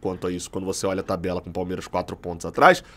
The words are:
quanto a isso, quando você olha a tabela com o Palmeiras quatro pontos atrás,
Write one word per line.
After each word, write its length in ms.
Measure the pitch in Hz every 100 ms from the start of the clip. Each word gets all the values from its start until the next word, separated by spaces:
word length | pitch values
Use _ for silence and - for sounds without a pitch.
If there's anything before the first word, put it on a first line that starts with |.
quanto 260 | 98 90 92
a 40 |
isso, 200 | 90 -
quando 140 | 98 95
você 200 | 92 98
olha 140 | 95
a 40 |
tabela 360 | 95 95 90 90
com 100 | 87
o 40 |
Palmeiras 340 | 90 90 90 -
quatro 300 | 90 90 90
pontos 280 | 90 85 85
atrás, 380 | - 165 180 -